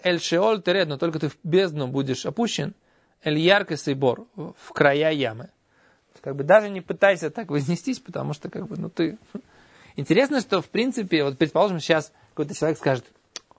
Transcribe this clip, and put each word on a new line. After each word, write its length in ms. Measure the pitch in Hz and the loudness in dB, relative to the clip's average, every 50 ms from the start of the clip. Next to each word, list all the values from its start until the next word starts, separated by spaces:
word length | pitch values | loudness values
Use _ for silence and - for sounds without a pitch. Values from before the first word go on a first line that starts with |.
| - | -2
эль 160 | 180 175 165 | 0 0 0
шеоль 420 | - - 165 170 196 220 220 202 - | 0 0 0 2 4 2 2 2 2
теред, 240 | 180 180 196 180 | 0 2 2 2
но 100 | 151 143 | 0 -2
только 220 | 135 170 170 160 156 | -2 -2 -2 -2 -2
ты 100 | 156 143 | -4 -4
в 80 | - _ - | -6 _ -4
бездну 440 | 160 160 185 196 180 147 151 139 | 0 2 2 2 2 -2 -4 -4
будешь 380 | 127 135 139 135 131 127 - - | -4 -2 -2 -2 -2 -4 -4 -6
опущен, 480 | - 147 - 240 214 - - 143 - - _ _ _ _ _ _ _ _ _ - | -6 -4 -2 -2 -2 -2 -4 -6 -6 -8 _ _ _ _ _ _ _ _ _ -4
эль 140 | 156 151 | -2 0
яркий 400 | 156 160 175 196 202 190 - 165 | 2 4 4 4 4 2 -2 -6
сейбор, 500 | 143 - 147 139 135 139 127 117 - 220 _ - | -6 -4 -4 -2 0 2 0 0 0 -6 _ -14
в 380 | - 156 180 - _ - - - | -14 -14 -14 -14 _ -18 -6 0
края 380 | - 151 143 139 147 156 160 | 4 4 4 4 4 2 2
ямы. 400 | 160 147 131 113 110 113 131 - _ _ _ _ _ _ _ _ _ _ _ _ _ _ | 2 0 -2 -4 -4 -8 -14 -18 _ _ _ _ _ _ _ _ _ _ _ _ _ _
Как 140 | - 139 139 | -10 -10 -8
бы 80 | 143 139 | -2 4
даже 260 | 151 190 220 208 202 | 6 6 6 6 2
не 120 | 196 190 | -6 -8
пытайся 480 | - - 180 - 202 196 196 170 165 151 | -8 -8 -2 2 4 4 4 2 -2 -8
так 200 | - 233 220 165 | -6 -8 -6 -4
вознестись, 500 | 143 147 139 139 175 170 - 262 254 - | -2 -2 -2 -2 -4 -4 -4 -6 -8 -8
потому 340 | - - 170 139 135 143 147 | -8 -12 -10 -8 -6 -6 -8
что, 160 | - - - | -8 -10 -12
как 180 | - - 196 | -10 -10 -10
бы, 100 | 220 196 | -10 -10
ну, 120 | 170 - 165 | -10 -10 -8
ты. 280 | - - 165 160 - - _ _ - 202 - _ _ - - _ _ - - - - | -4 -2 -2 -2 -4 -8 _ _ -16 -16 -16 _ _ -20 -20 _ _ -20 -20 -14 -10
Интересно, 460 | - 139 - 160 220 277 262 294 254 | -6 0 2 4 4 4 2 2 -2
что, 200 | 190 - 202 180 | -2 0 0 0
в 80 | - - | 0 -2
принципе, 540 | - 202 233 262 - 247 202 180 175 156 143 | -2 -2 -2 -2 -2 -4 -2 0 0 2 2
вот, 140 | 139 135 | 0 0
предположим, 420 | - 160 151 - 160 196 208 185 160 | 0 0 2 2 2 2 2 2 0
сейчас 320 | - - 165 156 151 - _ _ _ _ | 0 0 0 0 0 -4 _ _ _ _
какой-то 260 | - - 151 147 - | -8 -8 -6 -6 -4
человек 220 | - 151 160 156 | -2 -2 -2 0
скажет: 280 | - - 143 135 123 - - _ _ _ _ - - _ _ _ | 0 0 0 0 0 -2 -10 _ _ _ _ -20 -20 _ _ _